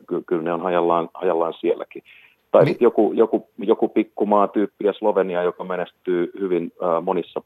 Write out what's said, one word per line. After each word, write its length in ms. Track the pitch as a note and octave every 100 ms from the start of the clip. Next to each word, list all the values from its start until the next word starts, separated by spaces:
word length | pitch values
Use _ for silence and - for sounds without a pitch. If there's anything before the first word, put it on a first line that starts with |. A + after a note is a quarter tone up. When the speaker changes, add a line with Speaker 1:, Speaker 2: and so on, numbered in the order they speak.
| -
Speaker 1:
ky-, 160 | E2 -
kyllä 180 | F2
ne 100 | E2
on 80 | E2+
hajallaan, 480 | F#2 F2 E2+ E2+ E2
hajallaan 400 | - F2+ E2 E2 -
sielläkin. 420 | A2 D2 - E2 - - - _ _
Tai 120 | G#2
Speaker 2:
Mi- 80 | D3+
Speaker 1:
sit 100 | -
joku, 320 | A#2 - G2
joku, 360 | A2+ A2 G#2+ - -
joku 300 | G#2 A2 G#2+
pikkumaa 600 | A2 G#2+ - G2+ G#2 G2
tyyppiä 460 | A2 G2+ - G#2
Slovenia, 500 | - G#2+ F#2+ F#2 F2
joka 200 | F2+ -
menestyy 680 | F#2 F2+ E2+ _ F#2 F2 F2 -
hyvin, 340 | F#2+ F2 E2 -
ö, 200 | F2+ E2
monissa 400 | F2+ F2+ - D#2